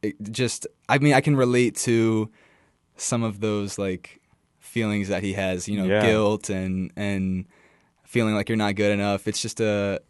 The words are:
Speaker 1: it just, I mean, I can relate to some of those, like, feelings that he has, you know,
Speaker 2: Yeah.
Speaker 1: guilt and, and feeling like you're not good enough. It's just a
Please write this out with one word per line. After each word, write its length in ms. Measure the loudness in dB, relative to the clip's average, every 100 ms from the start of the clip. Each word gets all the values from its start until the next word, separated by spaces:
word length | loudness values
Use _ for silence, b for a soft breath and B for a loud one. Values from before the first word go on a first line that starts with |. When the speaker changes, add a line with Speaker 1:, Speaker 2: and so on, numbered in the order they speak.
Speaker 1:
it 120 | -6 -8 -10
just, 340 | -4 -4 -4 -12 _ 0
I 100 | 2
mean, 140 | 6
I 60 | 4
can 160 | 4 2
relate 400 | 4 4 2 0
to 540 | 2 4 4 2 -2 b b b b b _ -10
some 260 | -4 -2
of 180 | -2 -2
those, 380 | -2 -2 -4 -4
like, 420 | -4 -4 -10 -20 _ _ _ _
feelings 500 | -8 -4 0 -2 -2
that 140 | -2
he 120 | -2
has, 340 | -2 -2 -4 -4
you 80 | -2
know, 80 | 2
Speaker 2:
Yeah. 180 | 2 4
Speaker 1:
guilt 420 | 4 2 0 -4
and, 440 | -4 -2 -4 -4 -6
and 500 | -4 -2 -2 -4 -6 b b b b b
feeling 300 | _ 0 0
like 140 | 0 -2
you're 80 | 0
not 200 | 0 2
good 160 | 2
enough. 360 | 2 0 -2 -2
It's 140 | -6
just 180 | -6 -2
a 400 | 0 0 -2 -4 _